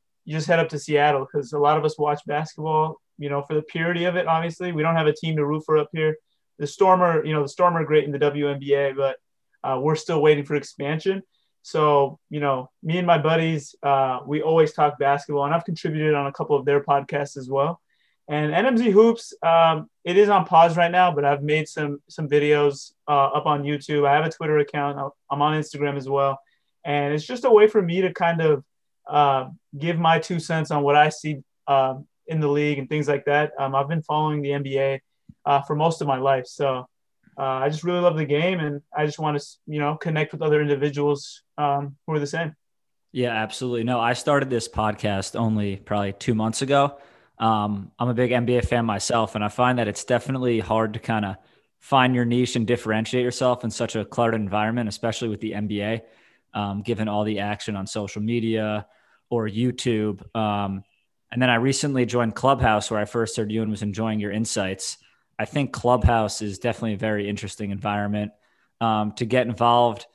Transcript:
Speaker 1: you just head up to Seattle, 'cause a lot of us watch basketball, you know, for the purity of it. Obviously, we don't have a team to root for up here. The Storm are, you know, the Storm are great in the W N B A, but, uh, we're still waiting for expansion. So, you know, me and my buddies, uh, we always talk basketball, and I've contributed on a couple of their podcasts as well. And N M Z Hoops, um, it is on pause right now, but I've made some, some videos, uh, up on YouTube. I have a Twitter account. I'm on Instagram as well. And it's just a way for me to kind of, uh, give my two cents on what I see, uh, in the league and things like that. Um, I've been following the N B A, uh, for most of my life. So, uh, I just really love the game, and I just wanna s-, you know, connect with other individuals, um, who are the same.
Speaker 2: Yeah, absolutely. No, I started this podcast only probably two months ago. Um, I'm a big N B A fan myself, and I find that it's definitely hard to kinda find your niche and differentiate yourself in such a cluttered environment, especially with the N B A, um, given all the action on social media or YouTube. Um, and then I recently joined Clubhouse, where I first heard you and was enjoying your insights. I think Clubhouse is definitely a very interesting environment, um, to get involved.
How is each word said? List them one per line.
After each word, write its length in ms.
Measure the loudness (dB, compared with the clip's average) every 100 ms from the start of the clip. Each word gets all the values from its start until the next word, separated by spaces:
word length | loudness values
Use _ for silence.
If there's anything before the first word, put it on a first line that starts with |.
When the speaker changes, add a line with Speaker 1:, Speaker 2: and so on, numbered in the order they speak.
| _ _ -8
Speaker 1:
you 100 | -6
just 120 | 0
head 100 | 0
up 120 | 0
to 100 | -4
Seattle, 440 | 0 2 4 2 -2
'cause 260 | -6 -4
a 60 | 0
lot 180 | 2 2
of 80 | 0
us 140 | -2
watch 200 | -2 -2 -4
basketball, 760 | -6 -6 -8 -2 0 0 -4 _ -12
you 100 | -6
know, 140 | -6
for 100 | -2
the 80 | -4
purity 440 | -4 -4 -2 0 0
of 100 | 0
it. 100 | 0
Obviously, 460 | 0 -2 -6 -6
we 100 | -2
don't 140 | 0 2
have 100 | 0
a 80 |
team 220 | 0 -2 -2
to 100 | 0
root 160 | -2 0
for 100 | 0
up 120 | 0
here. 240 | -2 -2 -2 _ _ _ -10
The 80 | -6
Storm 380 | 2 4 6
are, 200 | 4 2
you 80 | 0
know, 120 | -2
the 40 | -2
Storm 300 | 2 2 2
are 80 | 2
great 200 | 2 2
in 60 |
the 60 | 0
W 320 | 0 0 -2
N 80 | -2
B 160 | 0
A, 180 | 2 2
but, 260 | 0 -2 -2 _ _ _ _
uh, 160 | -6 -2
we're 140 | 0
still 260 | 0 0 2
waiting 260 | 6 4 2
for 100 | -4
expansion. 680 | -6 -8 -6 -4 -2 -4 -6 _ _ _
So, 560 | -6 0 4 4 2 -2 -10
you 80 | -4
know, 320 | -2 -2 -4 _
me 160 | -4 0
and 80 | 2
my 140 | 4
buddies, 560 | 4 2 0 -2 -6 -6
uh, 380 | 0 2 2 -2 -4
we 160 | -4
always 320 | 2 4 4
talk 240 | 2 0 2
basketball, 480 | 0 0 -2 -2 0
and 80 |
I've 100 | -2
contributed 520 | -2 -6 -4 -2 0 0
on 100 | -2
a 80 |
couple 220 | -4 -2 0
of 100 | 2
their 160 | 0
podcasts 560 | 2 0 0 -6 -6 -10
as 140 | -6
well. 280 | -2 -2 -4 _ _ _ _ -8
And 240 | -4 -2
N 120 | 0 2
M 120 | 2
Z 120 | 4
Hoops, 440 | 6 6 4 -6 -4
um, 480 | 2 6 6 2 -4 _
it 140 | 0 4
is 100 | 6
on 160 | 4
pause 320 | 6 6 6 6
right 160 | 2
now, 200 | 4 2
but 120 | 4
I've 200 | 0 0
made 260 | 0 -2 -2
some, 320 | -6 -6 -6 _
some 180 | -8 0
videos, 640 | 2 4 4 4 0 -10 _ 0
uh, 200 | 2 2
up 180 | 2 0
on 180 | 0
YouTube. 420 | -2 -4 -2 2 4
I 80 | 4
have 100 | 2
a 40 |
Twitter 280 | -4 0 0
account. 560 | 0 -2 -4 -4 -8 -10 -8
I'm 100 | 0
on 120 | 0 0
Instagram 380 | -4 -4 -4 -4
as 140 | -2
well. 280 | 0 0 -2 _ _ _ _
And 300 | -4 -2 0
it's 120 | -4 -6
just 200 | -2 6
a 40 |
way 180 | 8 8
for 140 | 4
me 200 | 0 0
to 100 | -2
kind 280 | 0 0 2
of, 240 | 2 0 -2 _ _ _ -2
uh, 380 | 2 2 2 -2 -12 _ -8
give 200 | -4 0
my 220 | 2 2
two 220 | 0 -6
cents 300 | -2 -4 -2
on 120 | 0
what 140 | 4 6
I 100 | 6
see, 340 | 2 -8 -8 -12 _ 0
uh, 320 | 2 2 -2 -12 _ -6
in 140 | -2
the 80 | 0
league 300 | 0 0 -2
and 100 | -4
things 180 | -4 0
like 160 | -2 2
that. 280 | 2 0 -2
Um, 160 | -2
I've 140 | 0 0
been 160 | -2
following 380 | -2 0 0 -2
the 100 | -2
N 120 | -4
B 140 | -2 -2
A, 240 | 0 -2 _ _ _ -8 0
uh, 160 | 0
for 160 | 0 0
most 240 | 0 0
of 60 | -4
my 100 | 0
life. 300 | 2 0 -2
So, 380 | -4 -2 -2 -8 _ _ _ _ -8
uh, 40 |
I 280 | -4 -2 -2
just 160 | -2 -4
really 160 | 2
love 160 | 2 2
the 80 | 0
game, 340 | 0 0 -2
and 220 | -4 -8 -8
I 120 | -4 -4
just 140 | -2
wanna 180 | -2 -4
s-, 220 | -6 -18 -10
you 120 | -4
know, 160 | -4 -4
connect 380 | -4 -2 -4
with 80 | -4
other 200 | 0 2
individuals, 840 | 2 0 -2 0 -2 -2 -6 -20 _ -4
um, 380 | -2 -2 -4 -12 -6
who 80 |
are 60 | -4
the 80 | -4
same. 300 | -4 -6 -10 _ _ _ _ _
Speaker 2:
Yeah, 180 | -4 -2
absolutely. 540 | -2 -4 -6 -6 -2 -2
No, 160 | 0
I 100 | 0
started 380 | 0 0 0 0
this 180 | -4 -4
podcast 720 | -4 -4 -2 -2 -2 -4 -2
only 380 | -2 0 -2 -6
probably 340 | -4 -4 -4
two 240 | -6 -2 0
months 260 | 0 -2
ago. 360 | 0 2 2 -2 -20 _ _ -2
Um, 520 | 0 2 0 -4 -8 -6
I'm 100 | -2
a 60 | 0
big 160 | 0
N 140 | 0 2
B 120 | 0
A 60 |
fan 200 | 0 0 0
myself, 480 | -2 0 0 0 -2
and 80 |
I 40 | -4
find 280 | 0 2 2
that 100 | 0
it's 160 | -2
definitely 560 | 0 0 0 -2 0 0
hard 360 | 0 0 0 -4
to 40 |
kinda 380 | -4 -2 -2 -6 _ _ _ _
find 380 | 0 4 4 2
your 100 | 0
niche 300 | 0 0 0
and 100 | 0
differentiate 580 | 0 0 -2 -2 -2
yourself 400 | -2 0 0 0
in 60 | -4
such 260 | -4 -4 -4
a 80 |
cluttered 300 | -4 0 0
environment, 560 | 0 -2 -2 -2 -2 -6
especially 380 | -4 -6 -4 -6
with 120 | -6
the 140 | -6
N 140 | -6 -6
B 160 | -4
A, 180 | -4 -6 -8 _ _ _ _ -8
um, 260 | -6 -6
given 260 | -6 -4 -2
all 160 | -2
the 140 | -2 -4
action 380 | -4 -6 -6 -8
on 100 | -6
social 380 | -8 -8 -6
media 640 | -4 -2 -2 -2 -2 -6 -8 _ _ _ -6
or 180 | -4 -4
YouTube. 760 | -2 -2 -2 -2 0 -2 -4 -8 -4
Um, 480 | -2 -2 -4 -6 -12 _ _ _ -10
and 80 | -2
then 120 | 2
I 40 | 2
recently 520 | 2 0 -2 0 0
joined 260 | 0 -2
Clubhouse, 560 | 0 2 2 4 2 0
where 100 | -4
I 60 | -4
first 320 | -2 -4 -4
heard 140 | -4
you 100 | -2
and 80 | -4
was 140 | -4
enjoying 360 | -6 -4 -4 -4
your 120 | -4
insights. 640 | -4 -4 -4 -4 -6 -10 -12 _ _ _ -10
I 80 | -6
think 260 | -4 -4
Clubhouse 720 | -2 2 2 4 2 0 -4
is 160 | -8 -4
definitely 360 | -4 -4 -6
a 40 | -4
very 320 | -2 -2 -4
interesting 400 | -6 -8 -10 -8
environment, 640 | -6 -4 -4 -2 -4 -6 _ _ _ _ -4
um, 300 | -2 0 -2
to 140 | -4 -2
get 200 | 0 0
involved. 600 | 2 4 4 4 0 -12